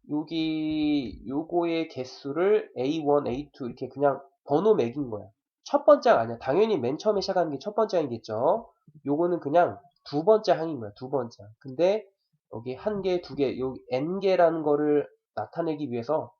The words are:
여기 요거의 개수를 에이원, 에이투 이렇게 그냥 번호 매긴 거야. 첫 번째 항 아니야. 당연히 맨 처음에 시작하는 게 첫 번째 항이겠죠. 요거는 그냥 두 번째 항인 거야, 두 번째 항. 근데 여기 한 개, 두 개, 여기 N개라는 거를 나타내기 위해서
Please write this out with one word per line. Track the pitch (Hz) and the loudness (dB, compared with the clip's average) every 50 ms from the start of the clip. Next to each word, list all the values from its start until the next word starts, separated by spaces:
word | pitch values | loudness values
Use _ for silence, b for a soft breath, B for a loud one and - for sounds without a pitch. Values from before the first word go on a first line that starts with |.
| _ - | _ -4
여기 | 147 151 156 - 165 160 160 160 156 156 156 156 156 156 151 151 147 147 127 113 - - - | -6 -6 -4 -4 -4 -2 -2 -2 -2 -2 -4 -2 -2 0 0 2 2 0 -2 -4 -10 -12 -10
요거의 | 107 135 151 160 165 175 175 170 170 165 165 165 160 | -6 -6 -6 -6 -2 -2 -2 0 0 -2 -2 -4 -4
개수를 | - 131 127 - - - - 139 139 156 180 196 214 208 - - - | -6 -10 -10 -10 -12 -14 -10 -8 -2 0 2 2 2 2 0 -4 -6
에이원, | 123 127 139 156 165 151 143 143 147 143 | -4 -2 -2 -2 0 2 2 2 2 2
에이투 | 117 123 135 147 - _ - 135 | 0 -6 -6 -8 -12 _ -10 -10
이렇게 | 117 117 - 131 127 | -10 -8 -10 -12 -12
그냥 | - 139 143 143 131 131 - _ _ _ _ | -4 0 0 0 0 0 -8 _ _ _ _
번호 | - 139 156 190 220 214 | 0 0 2 4 6 6
매긴 | 165 120 120 123 147 143 120 | 6 6 4 0 -6 -6 -6
거야. | 107 101 101 - _ _ _ _ _ _ _ | -6 -10 -10 -14 _ _ _ _ _ _ _
첫 | - - 294 - | 0 0 4 8
번째 | - 294 285 - 247 | 8 6 8 8 6
항 | 202 123 | 6 6
아니야. | 113 117 117 120 | 4 0 -4 -6
당연히 | - 127 139 180 220 220 208 147 | -2 0 4 4 4 4 2 0
맨 | 117 120 147 - | 0 -2 -2 0
처음에 | - 214 214 196 | 0 0 0 0
시작하는 | 185 - 185 180 170 160 | -2 0 0 0 0 0
게 | 143 135 | -4 -6
첫 | - 208 208 | -8 -4 0
번째 | 233 220 208 - 175 | 0 0 2 0 -2
항이겠죠. | 151 131 120 113 _ - 110 110 127 156 196 226 226 - _ _ _ - _ - _ | 0 -2 -6 -8 _ -6 -4 0 2 2 2 0 -2 -12 _ _ _ -20 _ -10 _
요거는 | 135 143 151 175 175 175 160 | -2 0 0 0 0 -2 -4
그냥 | - 139 147 175 175 131 101 - _ _ _ _ _ | -4 0 2 2 2 2 -2 -8 _ _ _ _ _
두 | - 143 147 160 | -6 -6 0 4
번째 | 202 220 214 214 196 | 4 4 4 4 2
항인 | 170 156 160 165 156 123 | 0 2 0 -6 -6 -8
거야, | 110 101 104 | -10 -12 -12
두 | - 127 127 | -14 -10 -6
번째 | 143 135 123 117 - _ | -4 -4 -4 -6 -12 _
항. | 101 107 110 _ | -20 -20 -20 _
근데 | _ 135 131 135 170 185 202 220 - _ _ _ _ _ _ _ _ _ | _ -14 -2 0 2 2 2 0 -6 _ _ _ _ _ _ _ _ _
여기 | - 117 113 127 127 | -14 -12 -10 -10 -12
한 | - - 214 208 196 | -6 -6 -6 -6 -4
개, | 185 190 180 175 | -2 -2 -2 -2
두 | 175 - 135 | -4 -8 -4
개, | 135 139 123 - 120 | -2 -2 -2 -2 -4
여기 | 127 131 123 120 - - | -6 -6 -6 -10 -8 -4
N개라는 | 123 131 147 165 185 196 180 190 185 175 175 165 165 165 | -4 -4 -2 -2 -4 -2 0 0 4 4 4 2 2 0
거를 | 151 151 147 147 151 151 147 147 143 - _ _ _ _ _ | 0 0 0 2 2 2 2 0 0 -4 _ _ _ _ _
나타내기 | 110 104 - - 170 170 165 156 147 151 123 | -10 -10 -8 -8 -6 -6 -4 -4 -6 -6 -6
위해서 | 120 117 117 127 151 156 120 - _ | -6 -6 -4 -4 -4 -4 -4 -8 _